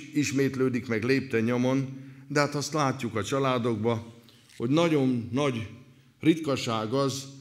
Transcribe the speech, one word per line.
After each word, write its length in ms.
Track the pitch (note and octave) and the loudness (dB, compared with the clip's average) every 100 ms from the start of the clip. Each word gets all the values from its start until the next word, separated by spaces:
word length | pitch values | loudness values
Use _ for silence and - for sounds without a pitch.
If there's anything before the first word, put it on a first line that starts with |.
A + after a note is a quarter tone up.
| - | -4
ismétlődik 760 | D3 C#3 C3 C#3 B2+ C3 A#2+ G#2+ | -2 0 2 0 2 0 0 -2
meg 160 | A2+ | -2
lépten 400 | A#2+ C3+ C3+ A2+ | 2 2 2 0
nyomon, 440 | A2 B2 B2 C3+ C3+ - - - - | 2 2 2 2 -2 -8 -14 -18 -4
de 120 | D3 | 0
hát 160 | C#3+ D3 | 2 0
azt 180 | C3+ | -4
látjuk 420 | D#3+ C#3 C3 A#2+ G#2+ | 0 0 0 -4 -4
a 80 | |
családokba, 960 | G2 C#3 C3+ B2+ A#2+ A2 A2 A#2 - - - - - - | -2 0 2 2 0 0 0 0 -4 -18 -20 -20 -20 -6
hogy 120 | A#2+ | 0
nagyon 600 | D3+ E3+ D#3 C3 B2 G#2 | 4 4 4 2 0 -2
nagy 360 | A#2+ D3 A#2 G#2 - - - _ _ | -2 0 -2 -8 -14 -20 -20 _ _
ritkaság 760 | D#3 E3 C#3 C3 - A2 G#2+ | 2 2 0 -2 -2 -2 -2
az 300 | C3 C#3 - - - | 0 0 -2 -10 -18